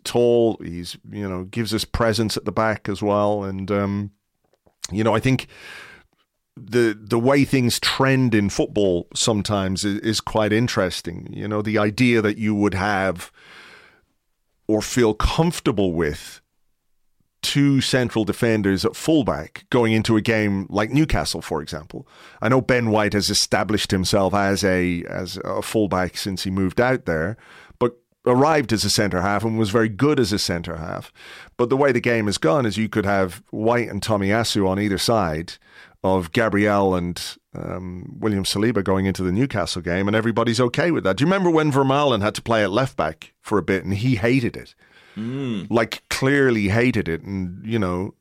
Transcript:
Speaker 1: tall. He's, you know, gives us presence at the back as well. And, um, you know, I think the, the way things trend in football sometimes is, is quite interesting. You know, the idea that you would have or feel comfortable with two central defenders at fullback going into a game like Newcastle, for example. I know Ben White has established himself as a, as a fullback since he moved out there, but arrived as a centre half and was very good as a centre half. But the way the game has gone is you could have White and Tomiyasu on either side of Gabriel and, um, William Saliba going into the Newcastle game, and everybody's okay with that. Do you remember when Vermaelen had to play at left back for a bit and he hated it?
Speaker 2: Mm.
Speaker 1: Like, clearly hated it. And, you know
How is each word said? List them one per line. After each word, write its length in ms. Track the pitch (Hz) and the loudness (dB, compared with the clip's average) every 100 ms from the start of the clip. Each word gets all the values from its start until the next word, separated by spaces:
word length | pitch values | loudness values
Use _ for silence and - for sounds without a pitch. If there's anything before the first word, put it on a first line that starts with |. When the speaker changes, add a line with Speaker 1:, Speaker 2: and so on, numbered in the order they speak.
| - | -4
Speaker 1:
tall. 500 | 120 120 120 113 98 | 2 4 4 4 0
He's, 320 | 85 87 87 - 107 | -8 -10 -10 -14 -14
you 160 | 104 101 | -10 -8
know, 160 | 92 | -8
gives 300 | 92 117 110 | -6 -6 -4
us 100 | 107 | -4
presence 540 | - - 117 110 110 - | -2 0 0 2 -2 -4
at 80 | - | -4
the 80 | |
back 340 | - 110 101 - | -2 0 -2 -6
as 140 | 98 | -4
well. 400 | 104 104 104 104 | 0 2 2 0
And, 260 | 98 95 95 | -4 -6 -4
um, 420 | 101 101 101 101 - _ _ _ _ _ _ - | -2 0 -2 -6 -12 _ _ _ _ _ _ -8
you 140 | 92 | 0
know, 100 | 110 | 2
I 60 | 110 | 2
think 280 | 127 131 - - - - - - _ _ _ _ _ - | 2 0 -2 -18 -20 -20 -20 -20 _ _ _ _ _ -20
the, 400 | 98 117 117 107 | -2 2 2 0
the 200 | 107 117 | -2 0
way 260 | 123 143 131 | 4 4 4
things 340 | 135 120 - | 2 2 0
trend 560 | - - 135 135 127 110 | -2 2 2 4 4 2
in 140 | 101 | 2
football 580 | - - 107 101 87 - - | 0 -2 2 2 0 -2 -2
sometimes 680 | - 107 95 104 95 95 104 | 0 0 0 -2 -2 -2 -2
is, 140 | 101 | -2
is 200 | 110 107 | -2 -4
quite 300 | - 110 107 | -2 0 2
interesting. 800 | 107 123 - 92 - - 87 - | 2 2 0 -2 -2 -10 -12 -12
You 160 | 104 101 | -10 -6
know, 140 | 107 | -4
the 160 | 107 107 | -2 0
idea 440 | 107 101 127 117 | 0 2 4 4
that 160 | 104 104 | 2 0
you 160 | 107 | 0
would 200 | 104 101 | 2 2
have 580 | 95 98 101 95 87 - _ - - - - - _ _ _ _ _ _ _ - | 2 0 0 -2 -4 -10 _ -20 -20 -20 -20 -20 _ _ _ _ _ _ _ -2
or 140 | 107 | -2
feel 320 | - - 113 | 0 2 2
comfortable 800 | 110 - - 165 - - 104 95 | 2 0 0 0 0 -2 0 0
with 480 | 80 78 78 - - _ _ _ _ _ _ _ _ _ _ | 0 -2 -4 -12 -20 _ _ _ _ _ _ _ _ _ _
two 380 | - 147 143 135 | -2 2 4 4
central 460 | - 131 120 113 101 | 2 0 0 0 0
defenders 580 | 98 117 110 98 95 | 0 2 2 2 2
at 140 | 110 - | 0 -2
fullback 680 | - 160 98 76 78 - - | 0 2 2 -2 -8 -16 -2
going 240 | 123 113 | 0 2
into 240 | 110 107 110 | 2 2 2
a 40 | |
game 460 | 107 113 104 98 95 | 2 0 0 -2 -2
like 200 | 95 107 | -2 0
Newcastle, 500 | 135 156 104 80 82 | 2 2 0 -2 -6
for 200 | - 80 | -6 -6
example. 440 | 76 76 80 - - - - - | -6 -12 -12 -16 -18 -20 -20 -4
I 80 | 110 | 2
know 100 | 131 | 2
Ben 300 | - 123 117 | 2 2 2
White 220 | 107 104 | 2 2
has 160 | 101 95 | 0 0
established 600 | 101 - 101 101 104 - | 0 0 0 0 -2 0
himself 420 | 95 90 104 95 | 0 2 2 2
as 300 | 101 98 98 | 2 2 2
a, 400 | 101 92 90 87 - | 2 2 0 -2 -6
as 320 | 92 92 92 - | -8 -8 -8 -6
a 160 | 101 | -6
fullback 560 | - 113 101 92 90 - | -2 0 0 0 -2 -4
since 260 | 104 92 | -6 -6
he 80 | 98 | -4
moved 300 | 95 92 101 | -2 0 2
out 240 | 120 131 - | 0 0 -2
there, 320 | 80 85 113 - - - _ | -2 -4 -6 -16 -20 -20 _
but 180 | 120 - _ _ 123 | -4 -4 _ _ 0
arrived 480 | 123 147 156 120 | 4 4 2 2
as 100 | 107 | 0
a 60 | 101 | 0
centre 320 | - 104 90 | 0 0 0
half 240 | 95 104 113 | 0 0 -2
and 120 | 110 | -2
was 120 | 107 | 0
very 180 | 113 110 | 2 0
good 320 | 98 143 147 | 2 2 2
as 140 | 107 | 2
a 60 | 101 | 0
centre 360 | - 87 85 82 | -2 -4 -6 -10
half. 380 | 80 - - - - - - - | -8 -10 -12 -20 -20 -20 -12 -4
But 140 | 123 | 0
the 80 | 135 | 2
way 160 | 143 | 2
the 80 | 120 | 2
game 240 | 123 117 104 | 2 0 0
has 120 | 95 | 0
gone 280 | 160 156 117 | 2 2 0
is 100 | 98 | -2
you 120 | 110 | -2
could 160 | 110 98 | 0 0
have 360 | 98 92 - - | 0 0 -4 -12
White 360 | 113 110 120 113 | -2 0 0 -2
and 140 | 101 | -4
Tomiyasu 640 | - 104 98 110 110 107 95 | -2 0 2 0 0 0 0
on 100 | 95 | 0
either 200 | 104 92 | 0 0
side 560 | - 113 90 78 87 - _ - - _ | 0 2 0 -4 -8 -16 _ -20 -20 _
of 280 | 98 95 85 | 0 0 0
Gabriel 600 | - 113 101 104 101 98 90 | 0 2 2 2 4 2 0
and, 260 | 87 85 - - _ | -2 -6 -10 -14 _
um, 640 | 85 85 92 92 90 - - | -12 -10 -10 -10 -12 -14 -6
William 240 | 110 98 | -4 -2
Saliba 400 | 90 101 113 110 | -2 0 0 0
going 220 | 92 95 95 | 0 2 0
into 180 | 92 | 0
the 100 | 92 | -2
Newcastle 480 | 95 135 101 85 92 | 0 0 -2 -4 -4
game, 260 | 87 90 98 | -4 -2 0
and 80 | 110 | 0
everybody's 440 | 113 110 117 113 | 0 0 0 2
okay 320 | 123 - 175 | 0 0 0
with 120 | 139 92 | 0 0
that. 120 | 95 | 2
Do 60 | |
you 20 | 151 | 2
remember 240 | 196 175 | 2 2
when 220 | 160 151 | 4 2
Vermaelen 500 | 139 135 139 147 113 | 2 2 2 2 2
had 140 | 104 - | 0 -2
to 60 | |
play 220 | - 113 | 0 2
at 80 | 101 | 2
left 240 | 104 131 - | 2 0 -2
back 380 | 78 - - _ | -4 -6 -16 _
for 160 | - 104 | -2 0
a 60 | |
bit 200 | 82 95 | 2 0
and 100 | 90 | -2
he 220 | 98 127 117 | -2 0 2
hated 400 | 117 131 117 60 | 2 2 0 -4
it? 200 | 60 _ _ - - - | -14 _ _ -20 -16 -10
Speaker 2:
Mm. 500 | 113 135 131 107 104 | -8 -6 -6 -6 0
Speaker 1:
Like, 340 | 110 110 - - | 0 0 -4 -10
clearly 600 | - 131 143 131 113 101 | -2 0 2 2 2 2
hated 400 | 110 127 113 82 | 2 2 0 -2
it. 120 | 82 | -4
And, 420 | 92 98 90 95 110 | -6 -6 -6 -8 -4
you 120 | 113 | -2
know 340 | 92 90 98 - | -2 -2 -6 -10